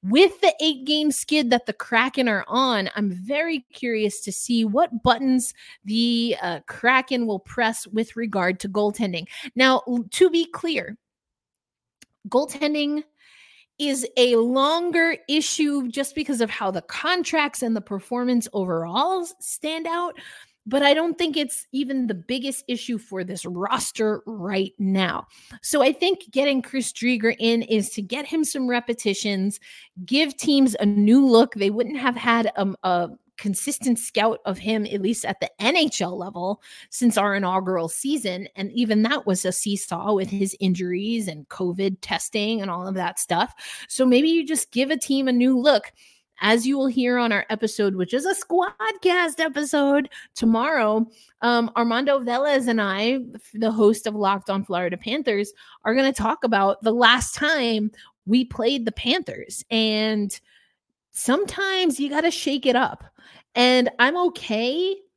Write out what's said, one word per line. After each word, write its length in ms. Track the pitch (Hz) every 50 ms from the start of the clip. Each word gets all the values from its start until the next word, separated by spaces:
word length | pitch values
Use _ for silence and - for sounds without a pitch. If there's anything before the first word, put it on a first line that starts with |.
| -
With 360 | 190 208 285 381 359 - - -
the 120 | 359 311 -
eight-game 500 | 302 320 302 254 262 277 302 302 302 302
skid 380 | 262 - - - 302 302 302 240
that 160 | 247 240 -
the 80 | - 214
Kraken 560 | _ - - - 226 240 262 - 269 254 240
are 160 | 214 196 - -
on, 420 | 196 240 269 262 240 208 190 - -
I'm 160 | 208 208 202
very 500 | 180 180 185 214 285 294 320 339 330 285 247 _ _
curious 480 | - - 240 233 220 214 208 202 -
to 100 | - 208
see 360 | 190 - - - 240 233 220
what 360 | 220 202 262 339 330 - 226 _
buttons 520 | 254 240 233 269 262 254 254 240 - - _ - - - _ _
the, 500 | 196 214 226 233 240 240 233 233 240 202 - -
uh, 180 | 175 170 151 -
Kraken 600 | - - - - 240 254 254 262 254 269 247 240
will 140 | 226 208 190
press 460 | - - - - 233 220 226 - -
with 280 | 190 196 220 226 226 -
regard 460 | 226 233 220 196 190 180 180 185 185
to 80 | - 208
goaltending. 580 | 185 208 208 208 202 - 226 196 175 165 165 - - - - 269 _
Now, 260 | 233 254 262 262 - - -
l-, 160 | 247 240 226 -
to 180 | - - 359 370
be 160 | 311 339 330
clear, 540 | 339 339 - - 339 311 233 175 - 214 - _ _ _ _ _ _ _ _ _ _ _ _ _ _ _ _ _ _ _ _ - _ _ _ _ 202
goaltending 760 | - 247 294 302 - 285 302 294 302 302 294 285 294 302 302 _ _ _ _ _ _ - - _ _ _ _ _ _ _
is 280 | 190 285 269 262 247 240 - -
a 180 | 247 247 247
longer 800 | 226 226 240 247 269 269 294 320 339 349 349 330 339 330 330 320 - _ -
issue 600 | 277 311 302 - - - 311 294 285 285 262 247
just 260 | 220 277 277 269 -
because 280 | 311 302 - 285 226 233
of 80 | 214
how 200 | - - 220 190
the 120 | 190 180 -
contracts 800 | _ - - - 302 359 359 349 - - 320 294 285 - - -
and 120 | 233 226
the 60 | 214
performance 680 | 196 - 208 196 - - 240 240 247 247 254 240 226 - -
overall 680 | 208 190 180 175 165 165 170 175 220 277 349 381 370 349
s-, 120 | 330 - _
stand 460 | - - - - - 302 320 320 320
out. 320 | 330 330 349 349 349 - - - - - - - _ _ _ _ 214
But 140 | 220 277 277
I 120 | 285 285
don't 220 | 311 330 339 320
think 200 | 330 349 320 277
it's 280 | 311 294 247 - - - _
even 380 | - 262 285 254 277 269 247 226
the 60 | 214
biggest 500 | 175 170 - 247 269 240 277 262 - -
issue 320 | - 247 233 - - 240 214
for 240 | - - 196 190 180
this 240 | 180 196 175 -
roster 800 | 170 180 175 190 202 254 - - - - - 220 214 214 - -
right 460 | - 226 208 175 190 196 190 196 196 _ _
now. 480 | 208 190 190 190 190 175 - - - _ _ - - - - 226 -
So 180 | - - 294
I 120 | 269 269 262
think 320 | - 349 370 392 381 - - -
getting 280 | 262 277 285 277 262
Chris 320 | 233 - - 269 233 - -
Driedger 440 | - 233 247 254 233 214 226 226 -
in 240 | 220 226 233 233 226
is 280 | - 226 220 196 -
to 120 | - - 196
get 240 | 185 240 277 294
him 160 | - - 320 311
some 240 | 294 - 285 262
repetitions, 920 | 247 247 240 240 - 233 233 - 214 196 196 - 214 202 190 190 202 202 - _ - - - - - _ - 185
give 320 | - 247 277 320 294 269
teams 380 | - - 302 294 277 269 254 214 -
a 40 | -
new 400 | 208 208 202 208 208 233 269 277
look. 300 | 262 233 226 226 - -
They 160 | 214 196 196
wouldn't 280 | 208 220 247 233 302 269
have 180 | 247 269 240
had, 340 | 240 226 247 233 233 226 214 -
um, 200 | - 196 196 190 - -
a 280 | 185 180 175 175 165 - - _ _ _
consistent 640 | - - 208 190 - - 277 285 - - 262 240 226
scout 400 | - - _ 208 208 226 - - _
of 140 | - 190 180
him, 280 | - 208 220 220 208
at 160 | - 196 202 190
least 220 | 202 233 - -
at 140 | - 190 -
the 120 | - - _ _ 202
N 140 | 233 311
H 260 | 370 311 294 - - 196
L 160 | 170 180 -
level, 420 | 175 190 - 175 175 185 208 - _ - - - - _
since 260 | - - 247 240 226
our 200 | 214 202 208 196
inaugural 520 | 202 196 180 185 190 190 185 185 175 165 165
season. 600 | - - - 269 294 285 220 202 180 180 202 - _
And 160 | 196 196 202 -
even 300 | 240 247 220 220 214 214
that 220 | 226 269 277 -
was 200 | - 185 180 -
a 80 | 185 175
seesaw 600 | - - 214 202 196 - - 180 170 190 202 214
with 160 | 196 190 185
his 260 | 196 196 196 190 - -
injuries 680 | 196 190 185 175 185 180 180 180 202 214 233 233 208 190
and 200 | 156 151 147 _
covid 500 | - - 190 180 175 185 196 196 190 185
testing 600 | - - - 165 - - - 220 208 214 226 226
and 120 | 196 196 175
all 160 | 175 180 190
of 80 | 190
that 240 | 185 180 175 185 -
stuff. 340 | - - 180 165 208 - - - - - - - -
So 180 | - - - 262
maybe 260 | 254 240 254 294 320
you 140 | 330 339 311
just 280 | 269 320 285 - _ -
give 180 | 233 262 269
a 60 | 311
team 320 | 262 - - 277 269 269 262
a 40 | 247
new 240 | 240 240 262 262
look. 360 | 247 240 294 277 208 - - _ _ _ _ _ _ _ _ _ - 180
As 240 | 202 220 233 226
you 100 | 254 277
will 100 | 277 262
hear 300 | 277 233 262 247 247 247
on 160 | 247 240 233 214
our 140 | 202 - -
episode, 460 | 220 214 - 214 - - 208 202 190
which 180 | 185 180 175 -
is 140 | 254 285
a 80 | 370 -
Squadcast 1040 | - - _ 330 359 359 392 - _ 427 440 440 381 - 370 349 359 349 330 269 -
episode 720 | 320 320 262 285 294 277 - 294 285 277 277 285 277 277 - - - _ _
tomorrow, 720 | - - 226 226 226 240 294 320 285 226 214 214 220 226 226 _ _ - _ _ _
um, 300 | - 233 240 233 240 226 - -
Armando 420 | 233 233 226 240 277 277 277 277
Velez 480 | 247 240 240 247 277 302 285 269 247 247
and 100 | 233 226
I, 420 | 208 196 190 196 214 233 262 269 247 240 - 214 - - -
the 180 | 214 233 220 214
host 340 | 214 214 208 226 220 -
of 80 | 220 208
Locked 360 | 214 208 190 196 196 196 -
On 120 | 196 196 196
Florida 360 | - 190 175 180 175 180 170
Panthers, 560 | - - 226 294 269 - 214 202 208 202 - _ - - - _ _
are 80 | 208 226
gonna 180 | 262 269 269 277
talk 320 | - 208 233 277 320 -
about 380 | 247 220 196 196 196 202 - -
the 100 | 226 220
last 420 | 240 247 226 240 254 226 - -
time 560 | - 294 302 330 302 254 233 226 214 214 214 - - - _ _ _ _
we 180 | 185 214 254 262
played 400 | 247 - - 226 233 277 269 233
the 80 | 226 -
Panthers. 720 | - - 247 277 370 320 - - - - - 190 - - _
And 680 | 233 220 220 220 214 214 214 220 214 214 208 196 - - _ _ _ _ _ _ _ _ _ _ _ _ _ _ _
sometimes 840 | - - - 254 320 403 - - - 392 392 381 381 370 339 262 -
you 120 | 277 285
gotta 200 | 285 294 320 339
shake 360 | 330 - - 302 277 277 247
it 100 | 269 240
up. 260 | 240 262 - - - - - _ _ - - - - _ _ _
And 340 | 233 247 247 254 254 247 262 - -
I'm 200 | 240 262 320 349
okay 760 | 359 349 349 - - - 226 214 233 247 269 330 359 381 392 392 - _ _